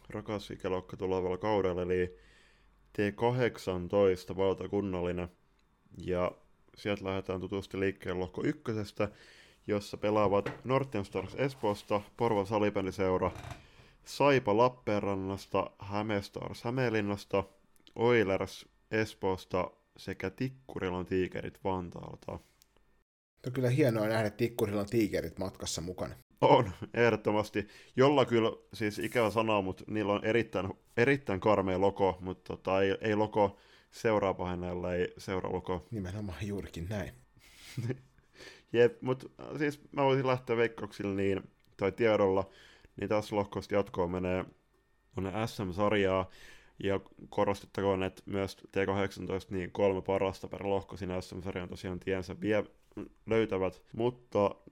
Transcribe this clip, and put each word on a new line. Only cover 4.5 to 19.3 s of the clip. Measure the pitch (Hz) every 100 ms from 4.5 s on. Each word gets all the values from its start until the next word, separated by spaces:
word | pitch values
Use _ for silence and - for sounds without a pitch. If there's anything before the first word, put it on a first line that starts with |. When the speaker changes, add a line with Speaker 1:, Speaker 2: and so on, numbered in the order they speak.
| 92 92 101 98 90 87 87 87 - _ _ _ _ _ -
Speaker 1:
Ja | 85 90 90 - _ _ _ -
sieltä | 107 101
lähdetään | 95 95 95 92
tutusti | 92 98 92 95
liikkeelle | 95 95 - 90
lohko | 90 -
ykkösestä, | 143 151 - 107 101 - 104 - - - - _ -
jossa | 104 104 101
pelaavat | 104 107 104 101 98 -
Northern | 113 131 131 107
Stars | 95 98 95
Espoosta, | - 139 135 107 101 - 104 - -
Porvon | 117 104 95
salibändiseura, | 107 104 101 95 92 95 92 92 - - - - - - _
Saipa | - - 139 135 113 104
Lappeenrannasta, | 127 127 - 104 101 98 95 98 - 98 - -
Häme | 101 101 110 104
Stars | 98 - 90 101
Hämeenlinnasta, | 117 127 123 110 101 101 - 98 95 _ _ _ -
Oilers | - 117 120 98 95 95 - - _ _
Espoosta | 110 110 - 98